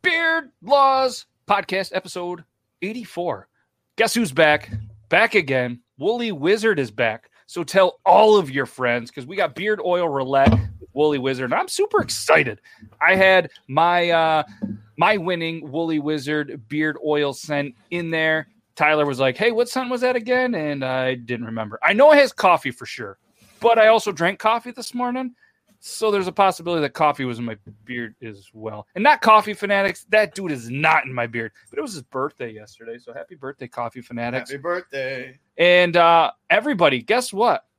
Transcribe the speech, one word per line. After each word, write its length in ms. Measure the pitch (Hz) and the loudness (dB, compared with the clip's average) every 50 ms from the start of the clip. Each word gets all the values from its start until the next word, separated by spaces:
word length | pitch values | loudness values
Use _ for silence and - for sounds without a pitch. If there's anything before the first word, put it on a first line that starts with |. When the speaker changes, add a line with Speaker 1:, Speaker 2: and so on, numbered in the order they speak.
| - 370 339 | 0 0 0
Speaker 1:
Beard 380 | 330 330 330 320 330 302 254 _ _ - | 0 0 0 0 -2 -4 -8 _ _ -2
Laws 640 | 190 277 285 277 269 269 262 262 254 233 - - _ _ _ _ - | 0 2 4 4 4 4 2 0 -2 -4 -6 -16 _ _ _ _ -2
Podcast, 420 | 202 196 196 - 185 190 190 - - | -2 -2 0 -4 -4 -4 -4 -4 -6
episode 520 | 190 - 180 - 180 175 175 180 170 160 _ _ _ _ _ _ _ - | -6 -6 -6 -10 -10 -8 -8 -10 -12 -14 _ _ _ _ _ _ _ -10
eighty-four. 680 | 196 220 254 226 - - 170 175 175 127 95 - _ _ _ _ _ _ _ _ _ _ | -8 -8 -10 -12 -12 -10 -6 -4 -4 -6 -6 -10 _ _ _ _ _ _ _ _ _ _
Guess 180 | - 220 220 - | 0 0 0 2
who's 160 | 233 233 165 | 0 -2 -2
back? 400 | 131 147 160 151 151 147 - - - - - - - - _ _ | 2 4 6 6 6 2 0 -6 -12 -12 -12 -12 -20 -20 _ _
Back 260 | 160 175 220 226 - | 2 2 2 4 2
again. 460 | 208 170 135 135 127 123 123 123 120 _ _ _ _ | 0 0 2 0 -2 -2 -2 -6 -12 _ _ _ _
Woolly 320 | 135 190 233 240 240 226 | -2 -2 -2 0 -2 -4
Wizard 480 | 196 143 135 170 208 226 208 226 202 151 | -6 -2 0 0 0 2 2 0 0 0
is 140 | 135 113 101 | -2 -6 -2
back. 380 | 101 123 113 107 113 _ _ _ _ _ | -2 -2 -2 -2 -6 _ _ _ _ _
So 180 | _ - 180 165 | _ -10 -10 -8
tell 340 | 139 - 190 190 180 - _ _ | 0 2 4 4 2 0 _ _
all 300 | 190 185 196 214 220 214 | 4 6 6 8 6 6
of 120 | 208 180 135 | 4 2 0
your 160 | 131 139 131 | -4 -4 -4
friends, 460 | 120 - - 127 123 120 123 117 123 | -4 -6 -4 -2 -2 -2 -2 -4 -8
'cause 160 | _ - 123 | _ -16 -16
we 80 | 131 190 | -12 -4
got 220 | 196 185 156 131 | -4 -4 -4 -4
Beard 240 | - 185 208 214 196 - | -6 -4 -4 -4 -2 -2
Oil 240 | 180 180 180 175 165 | -2 -2 0 -2 -2
Roulette 440 | 139 139 131 127 139 135 135 139 - | -2 -4 -4 0 2 4 6 6 4
with 360 | 101 - - - - - _ _ | 4 -2 -4 -10 -14 -20 _ _
Woolly 260 | 135 151 151 147 139 | 0 0 0 0 0
Wizard, 280 | 123 135 135 123 131 | -2 -4 -4 -4 -4
and 80 | 120 - | -4 -2
I'm 120 | 339 370 | -4 -4
super 340 | 370 - - 392 415 - 415 | -4 -2 -2 -2 0 0 -2
excited. 600 | - - - - - - - 160 147 123 110 - _ _ - _ 107 - _ _ | -2 -2 -6 -8 0 2 2 2 2 0 -6 -10 _ _ -20 _ -20 -20 _ _
I 160 | 151 175 190 | 2 2 4
had 340 | 190 190 190 190 185 170 143 _ - _ | 4 6 6 6 4 2 0 _ -20 _
my, 440 | - 131 147 165 175 175 175 175 175 | -4 0 0 2 2 2 2 0 2
uh, 320 | 165 165 160 160 156 156 147 - - - - - 107 - - _ _ | 2 2 2 2 2 0 -2 -4 -8 -12 -10 -10 -10 -12 -16 _ _
my 200 | - 165 190 214 | -2 0 0 0
winning 520 | 202 165 175 180 170 165 165 165 165 - 151 | 0 -2 -4 -4 -4 -4 -6 -6 -8 -12 -8
Woolly 300 | 131 160 165 165 160 151 | -6 -4 -4 -2 -2 -2
Wizard 720 | 143 147 156 151 131 139 151 151 147 143 117 131 107 107 | -2 -2 -4 -4 -4 -2 -2 -2 -2 -4 -10 -16 -14 _
beard 280 | 147 151 156 156 151 - - | -4 -2 -2 -2 -4 -4 -4
oil 280 | 151 151 147 147 143 135 | -2 0 0 0 -2 -4
scent 420 | - - 151 151 143 143 143 120 _ _ _ | -8 -8 -6 -4 -4 -4 -6 -8 _ _ _
in 200 | 170 175 170 165 | -8 -6 -6 -4
there. 360 | 165 160 160 160 156 156 151 _ _ _ _ _ _ | -2 0 0 0 0 -2 -4 _ _ _ _ _ _
Tyler 300 | - 147 151 156 151 147 | 0 2 2 4 2 2
was 120 | 143 135 123 | 0 0 0
like, 180 | 135 135 127 | 0 0 0
"Hey, 140 | - 202 233 | 0 0 0
what 180 | 233 220 240 233 | 0 0 -4 -2
scent 220 | - 262 262 247 | -4 -6 -6 -6
was 120 | 254 240 247 | -6 -4 -2
that 120 | 254 254 | -2 -2
again?" 400 | 247 220 233 247 254 254 254 240 | -2 -2 -2 -2 0 0 -2 -2
And 300 | 175 151 151 143 139 131 | -4 -4 -4 -4 -4 -4
I 320 | 131 127 131 131 127 131 | -4 -2 -2 -2 -2 -4
didn't 300 | 123 120 113 123 113 120 | -6 -6 -8 -8 -8 -8
remember. 340 | 113 113 113 110 107 110 - - | -8 -8 -8 -8 -8 -8 -2 0
I 100 | 160 196 | 0 4
know 200 | 214 277 302 311 | 6 6 8 8
it 60 | 285 | 8
has 140 | 277 247 - | 6 2 0
coffee 380 | - - 190 175 156 - 135 | 0 2 2 2 2 0 -6
for 160 | - - 120 | -10 -10 -14
sure, 320 | - - - 117 101 98 _ _ _ _ _ _ _ _ _ | -16 -14 -12 -12 -14 -14 _ _ _ _ _ _ _ _ _
but 220 | - 233 233 233 | 2 2 4 6
I 80 | 214 220 | 6 6
also 240 | 226 226 220 208 185 | 6 4 2 -4 -4
drank 260 | 143 170 175 196 - | -2 -2 -2 -2 0
coffee 320 | - 220 226 233 220 247 | 0 0 0 0 -4 -10
this 240 | 240 - 233 - - | -14 -14 -14 -10 -6
morning, 400 | 240 247 247 240 254 262 247 247 _ _ _ _ _ _ _ _ _ _ | -6 -4 -4 -4 -6 -8 -10 -12 _ _ _ _ _ _ _ _ _ _
so 240 | - - - 220 220 | -16 -8 -2 -2 0
there's 180 | 208 202 185 180 | 0 0 -2 -2
a 40 | 180 | 0
possibility 480 | - 196 190 175 - 165 175 175 165 | 2 2 2 2 0 -4 -4 -2 -2
that 140 | 151 139 _ | -2 -2 _
coffee 320 | - 160 147 143 - 135 | 0 0 0 0 0 -4
was 120 | 127 120 113 | -6 -4 -6
in 60 | 120 | -8
my 140 | 117 110 104 _ - 104 107 107 | -10 -10 -12 _ -20 -20 _ _
beard 300 | 110 123 120 120 110 110 _ 127 | -12 -10 -10 -10 -12 -14 _ -18
as 260 | 113 104 98 98 _ _ | -16 -16 -18 _ _ _
well. 320 | 110 110 110 107 107 104 _ _ | -12 -12 -12 -12 -12 -16 _ _
And 100 | 180 214 | -2 2
not 160 | 285 302 - | 2 2 4
coffee 320 | - 226 220 214 208 214 208 | 4 6 6 6 4 2 -8
fanatics. 540 | - - 196 202 196 196 196 180 - - _ | -8 -4 -2 0 0 0 -2 -4 -6 -8 _
That 260 | 202 214 214 165 _ | 2 2 2 2 _
dude 160 | - 196 175 | -10 -6 -6
is 200 | 151 127 113 117 | -6 -6 -8 -10
not 340 | 123 139 156 156 160 156 - | -8 -2 0 2 2 2 0
in 80 | 131 131 | -2 -6
my 140 | 127 120 | -6 -6
beard. 260 | 117 110 120 113 110 _ _ _ _ | -4 -4 -6 -8 -8 _ _ _ _
But 100 | - 208 | -8 -8
it 40 | 311 | -8
was 100 | 269 202 | -8 -10
his 100 | 156 123 | -14 -16
birthday 460 | _ - 131 135 151 _ _ 131 117 | _ -6 -6 -6 -6 _ _ -14 -14
yesterday, 460 | 110 107 107 104 - _ 113 117 117 | -12 -16 -20 -20 -20 _ -18 -16 -16
so 160 | 120 120 120 113 | -16 _ -18 -16
happy 220 | - - _ 185 | -16 -16 _ -18
birthday, 340 | 151 135 131 143 _ 135 - | _ -16 -16 -14 _ -16 -14
coffee 320 | - - 120 117 _ 127 | -10 -10 -10 -10 _ -14
fanatics. 500 | 120 _ - 117 117 120 120 131 135 127 | -18 _ -10 -8 -8 -6 -6 -8 -8 -8
Speaker 2:
Happy 120 | 135 143 135 | -14 -10 -6
birthday. 760 | 170 175 180 180 _ - 139 131 131 135 127 127 135 127 _ _ _ _ - | -6 -6 -6 -8 _ -10 -8 -8 -8 -8 -10 -14 -16 -20 _ _ _ _ 0
Speaker 1:
And, 360 | 165 180 180 180 180 175 165 | 4 4 6 6 4 4 4
uh, 360 | 175 170 165 170 165 160 - - _ _ _ | 4 6 6 6 6 4 2 -2 _ _ _
everybody, 540 | 170 202 220 294 285 185 175 147 135 123 107 | 0 0 2 0 0 4 4 4 4 2 0
guess 320 | - 214 247 247 - - | 0 0 0 0 -2 -2
what? 320 | 190 226 240 160 - _ _ _ | 0 2 2 2 0 _ _ _